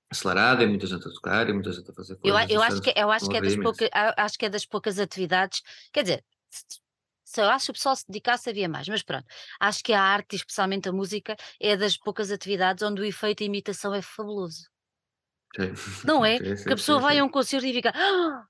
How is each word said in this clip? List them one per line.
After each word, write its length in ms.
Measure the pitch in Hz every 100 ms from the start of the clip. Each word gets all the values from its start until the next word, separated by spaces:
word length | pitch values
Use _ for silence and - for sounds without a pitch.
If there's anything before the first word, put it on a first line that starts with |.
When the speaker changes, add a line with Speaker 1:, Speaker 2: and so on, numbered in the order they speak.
| _
Speaker 1:
acelerada, 540 | - 95 92 117 127
e 40 | 107
muita 200 | 98 95
gente 200 | 90 -
a 40 |
tocar, 380 | - 87 104 113
e 40 |
muita 180 | 101 95
gente 180 | 90 -
a 40 |
fazer 240 | - 92 95
Speaker 2:
Eu 140 | 190 202
a, 80 | 214
Speaker 1:
coisas, 60 |
e 20 |
Speaker 2:
eu 80 | 214
Speaker 1:
este 60 | 226
Speaker 2:
acho 80 | 202
Speaker 1:
ano 60 |
Speaker 2:
que, 120 | 247 208
eu 160 | 208
acho 180 | 214 202
que 80 | 220
é 40 |
Speaker 1:
promoveu 0 |
Speaker 2:
das 120 | 196
Speaker 1:
imenso. 240 | 208 226 226
Speaker 2:
pouca, 100 | 220
a, 300 | 202 220 - 208
acho 120 | -
que 80 | 214
é 40 |
das 160 | 196 -
poucas 340 | 202 220 190
atividades, 600 | 196 190 175 185 190 - - - -
quer 120 | 294
dizer, 220 | 185 131 - _ _
se, 140 | - - - _ _ _ _
se 180 | - -
eu 40 | 202
acho 160 | 269 -
que 60 |
o 20 |
pessoal 220 | - 269 269
se 100 | -
dedicasse 420 | 202 240 240 247
havia 200 | 202 180
mais, 180 | 139 156
mas 160 | 214
pronto, 220 | - 139 - - - -
acho 240 | 202 208
que 100 | -
a 80 | 208
arte, 320 | 190 202 -
e 20 | 190
especialmente 500 | - - 190 196 190
a 60 |
música, 420 | 190 190 208 - 208 - -
é 160 | 208 196
das 220 | 202 -
poucas 340 | 214 214 202
atividades 520 | 202 190 190 185 185
onde 180 | 214 196
o 40 | 208
efeito 380 | - 214 208
imitação 500 | 208 202 208 190 202
é 80 | 202
fabuloso. 680 | 180 - 208 208 175 160 - _ _ _ _ _ _ _ _ -
Speaker 1:
Sim. 160 | 92
<laughs> 300 | 95 - -
Speaker 2:
Não 220 | 254 302 220
é? 140 | 233
Speaker 1:
Sim, 40 |
Speaker 2:
Que 80 | 190
a 60 | 202
Speaker 1:
sim, 60 | -
sim, 100 | 233
Speaker 2:
pessoa 240 | - 285
vai 180 | 277 285
a 40 |
Speaker 1:
sim. 60 | 277
Speaker 2:
um 20 |
concerto 360 | 277 247 269 262
e 80 |
fica: 180 | 247 226 302
"Ah, 480 | 392 370 339 254